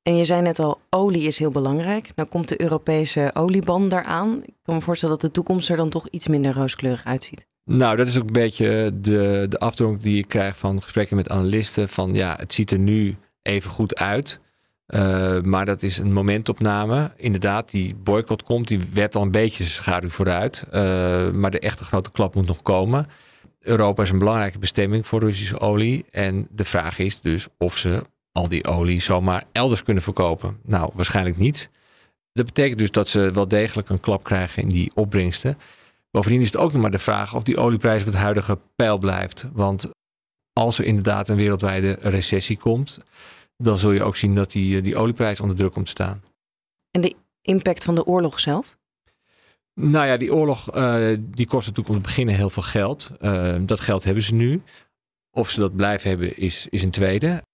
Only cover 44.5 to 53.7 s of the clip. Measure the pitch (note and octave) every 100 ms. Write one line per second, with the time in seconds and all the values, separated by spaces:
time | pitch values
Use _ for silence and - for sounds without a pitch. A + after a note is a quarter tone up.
44.5 | G2+ F#2+ F#2+ F#2+ - A2+ A2+ A2+ G2+ G#2
45.5 | F#2 G2 G2+ F#2+ - F#2+ G2+ - _ _
46.5 | _ _ _ _ F3+ F3+ - _ _ -
47.5 | F#3+ F#3 E3+ - E3+ E3 F3+ E3 - -
48.5 | D#3 - _ _ _ _ _ _ _ _
49.5 | _ _ - D3 D3+ C#3+ B2 B2 D#3+ D3+
50.5 | C3 - - B2+ A#2 A2 G#2+ A2 A#2+ A#2
51.5 | C3 A2 G#2 A2 G#2 F#2+ - A#2+ G2 G2+
52.5 | - - A2 G2 - - - G2+ F#2+ F2+
53.5 | F2 F#2+